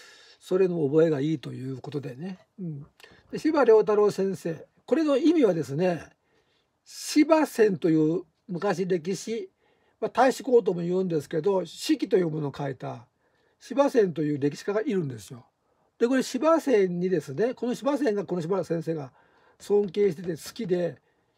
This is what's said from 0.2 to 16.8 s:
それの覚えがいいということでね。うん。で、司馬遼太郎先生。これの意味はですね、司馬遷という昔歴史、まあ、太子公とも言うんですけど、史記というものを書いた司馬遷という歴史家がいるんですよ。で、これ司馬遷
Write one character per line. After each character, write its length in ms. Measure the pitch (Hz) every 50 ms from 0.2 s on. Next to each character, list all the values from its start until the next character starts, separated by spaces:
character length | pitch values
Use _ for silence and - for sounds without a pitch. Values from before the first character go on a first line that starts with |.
| - - - _
そ 160 | - - 185
れ 120 | 185 190
の 180 | 180 175 170 151
覚 200 | 135 143 156 160
え 40 | 170
が 100 | 156 135
い 140 | 139 156 160
い 60 | 143
と 120 | - 143
い 160 | 127 123 127 131
う 100 | 135 123
こ 80 | - 143
と 100 | - 147
で 160 | 123 139 123
ね。 220 | 127 160 196 190 - _ _ _ -
う 40 | 185
ん。 220 | 170 151 139 147 - _ _ - - - _ _ _
で、 80 | - 202
司 100 | - 311
馬 160 | 320 294 262
遼 140 | 226 220 214
太 160 | 208 214 208
郎 160 | 208 208 202
先 240 | - - 190 196 190
生。 320 | - - 175 160 147 - - _ _ _
こ 80 | - 254
れ 100 | 302 320
の 140 | 302 277
意 160 | 247 311 294 349
味 120 | 330 269
は 100 | 202 175
で 80 | 160 143
す 120 | - 139
ね、 360 | 151 185 185 175 147 - - _ _ _ _ _ _ _ _ _ _ _ _ _ _ _
司 380 | - - - - - - 294 302
馬 140 | 294 330
遷 420 | 311 302 247 - - 214 214 190 143
と 100 | - 175
い 60 | 160
う 260 | 156 156 156 165 185 - - _ _ _
昔 380 | - 185 165 196 202 185 156 196
歴 300 | 180 185 175 147 175 196
史、 340 | - - - 220 233 202 381 _ _ _ _ _ _ _ _ _ _
ま 100 | 240 214
あ、 20 | -
太 180 | - 247 269
子 120 | 240 - 208
公 180 | - 247 233
と 140 | 190 202 185
も 60 | 170
言 160 | 170 170 180
う 60 | 185 190
ん 40 |
で 120 | 185 165 156
す 80 | 143
け 140 | - - 160
ど、 240 | 151 202 196 190 175
史 320 | 165 - - - - 311
記 100 | 294 -
と 100 | 196 -
い 40 | 190
う 80 | 175 160
も 100 | 151 156
の 100 | 151 143
を 40 | -
書 140 | - 147 139
い 60 | 135
た 320 | - - 139 131 123 117 _ _ _ _ _ _ _ _ _ _ _
司 140 | - - 240
馬 120 | 254 285
遷 280 | 277 269 254 208 185 147
と 80 | -
い 140 | 151 147 147
う 20 |
歴 180 | 139 135 147 147
史 80 | - -
家 100 | - 202
が 80 | 214 -
い 100 | 311 208
る 60 | 190
ん 80 | 165
で 100 | 139 123
す 140 | 113 104 -
よ。 160 | 135 117 - _ _ _ _ _ _ _ _ _ _ _
で、 80 | 233
こ 80 | 240 269
れ 80 | 262 240
司 160 | - - 247
馬 140 | 311 311 330
遷 320 | 311 - 277 254 208